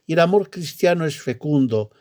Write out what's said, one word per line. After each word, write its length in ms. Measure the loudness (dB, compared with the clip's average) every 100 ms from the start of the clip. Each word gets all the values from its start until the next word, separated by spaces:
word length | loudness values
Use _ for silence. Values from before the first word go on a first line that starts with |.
| -4
y 80 |
el 60 | 0
amor 300 | 2 2 0
cristiano 540 | -8 -12 0 0 2
es 160 | -2 -4
fecundo, 680 | -8 -6 0 2 2 0 -4 _